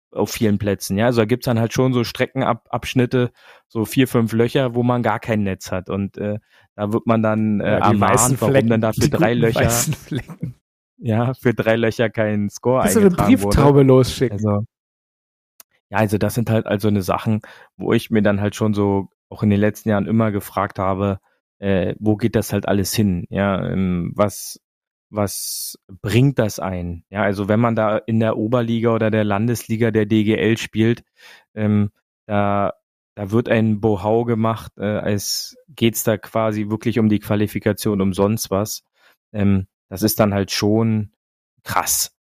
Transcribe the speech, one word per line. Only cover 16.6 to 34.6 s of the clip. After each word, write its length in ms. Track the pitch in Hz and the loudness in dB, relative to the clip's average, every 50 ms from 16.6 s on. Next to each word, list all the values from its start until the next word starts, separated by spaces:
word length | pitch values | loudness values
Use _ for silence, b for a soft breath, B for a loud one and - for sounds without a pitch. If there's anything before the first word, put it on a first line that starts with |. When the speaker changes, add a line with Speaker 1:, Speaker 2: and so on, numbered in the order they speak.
| 110 | 0
Speaker 1:
also 240 | - 104 101 101 107 | 0 -2 0 2 2
eine 140 | 104 104 92 | 2 2 0
Sachen, 360 | 90 90 - - 117 107 107 B B B B B B B _ | 0 -2 -2 0 -2 -2 -2 B B B B B B B _
wo 160 | 98 95 110 | -2 0 0
ich 180 | 117 - - | 0 0 2
mir 100 | 113 107 | 0 2
dann 200 | 101 104 101 98 | 4 4 2 2
halt 140 | 104 104 - | 0 -2 -2
schon 180 | - 110 107 104 | 0 -2 0 2
so 340 | 101 101 101 98 98 95 - _ _ _ _ | 2 2 2 2 0 -2 -4 _ _ _ _
auch 140 | 98 - - | -8 -2 0
in 60 | 107 | 2
den 120 | 101 101 | 2 4
letzten 260 | 104 107 104 - - 113 | 2 0 -2 -2 -4 -2
Jahren 200 | 104 101 95 76 | 0 0 0 0
immer 260 | 107 113 113 110 101 | 0 2 2 0 0
gefragt 440 | 101 - - - 101 98 101 - - | -4 -6 -4 -4 -2 -2 -2 -4 -4
habe, 420 | 98 92 98 92 101 101 98 95 _ _ _ _ _ _ _ _ | -2 -2 -2 0 0 -2 -2 -4 _ _ _ _ _ _ _ _
äh, 360 | 101 98 98 92 87 98 - - | -2 0 0 0 0 -2 -4 -2
wo 180 | 104 107 107 104 | 0 0 0 2
geht 180 | - 107 - | 0 0 0
das 160 | 110 101 - | 0 -2 0
halt 160 | - 101 98 - | -4 -4 -2 0
alles 260 | 95 101 95 - - | -2 0 -2 -2 0
hin? 320 | - 110 101 92 85 85 - | 0 0 2 0 -2 -4 -6
Ja, 360 | - 92 98 101 98 90 92 | -4 -2 -2 0 -2 -2 -4
ähm, 460 | 87 90 92 95 92 90 87 85 - - | -4 -2 -2 -2 -2 -2 -4 -4 -6 0
was, 440 | - 104 101 - - - - - - _ _ _ _ _ _ _ _ _ _ | 0 0 0 0 -8 -14 -16 -16 -18 _ _ _ _ _ _ _ _ _ _
was 680 | - 104 104 95 - - - - - - - - - - _ _ 98 - | -4 -4 -4 -4 -4 -8 -10 -10 -10 -10 -10 -12 -14 -18 _ _ -20 -10
bringt 380 | - 110 98 117 131 143 131 - | -8 0 2 4 4 4 2 0
das 200 | 117 104 - - | -2 -2 -2 -6
ein? 440 | 76 92 95 90 87 87 85 85 _ _ | -8 -6 -6 -6 -6 -8 -8 -10 _ _
Ja, 140 | 95 101 107 | -6 -2 -2
also 260 | 98 98 95 101 95 | -2 -2 -2 0 0
wenn 100 | 104 110 | 2 2
man 160 | 120 117 113 | 2 2 0
da 220 | 110 110 107 107 - | 0 0 0 0 -2
in 240 | - - 113 110 | -2 -2 0 0
der 160 | 113 110 113 - | 2 0 0 -2
Oberliga 580 | 110 110 120 123 117 117 117 113 110 117 113 | -2 0 0 0 0 0 -2 -2 0 0 0
oder 160 | 110 113 110 | 2 0 0
der 140 | 104 110 107 | 0 0 0
Landesliga 680 | 104 101 101 110 120 120 110 - - 113 110 117 113 | 0 0 0 0 -2 -2 -4 -4 -6 -2 0 0 0
der 140 | 104 110 107 | 2 0 0
D 180 | 104 110 110 107 | 2 2 2 2
G 120 | 104 110 | 2 0
L 220 | - 80 107 113 113 | 2 2 0 0 0
spielt, 460 | - - - 107 110 113 120 - - B B B B B B B B B _ | -4 -8 -2 0 2 2 0 -2 -6 B B B B B B B B B _
ähm, 380 | 107 107 104 104 104 104 104 - _ _ _ _ _ _ - | -4 0 2 2 2 2 0 -4 _ _ _ _ _ _ -4
da, 460 | 104 101 101 101 101 101 101 92 - - _ _ _ _ _ _ _ | -2 0 0 2 0 0 0 -2 -4 -8 _ _ _ _ _ _ _
da 160 | - 104 98 | -10 -8 0
wird 180 | 104 117 123 - | 0 0 2 2
ein 320 | 117 113 110 110 110 101 | 2 2 2 2 0 2
Bohau 420 | 104 113 104 95 92 107 110 117 120 | 2 0 0 0 0 0 0 0 0
gemacht, 480 | 120 117 107 110 113 113 110 | 0 -2 0 0 -2 -2 -4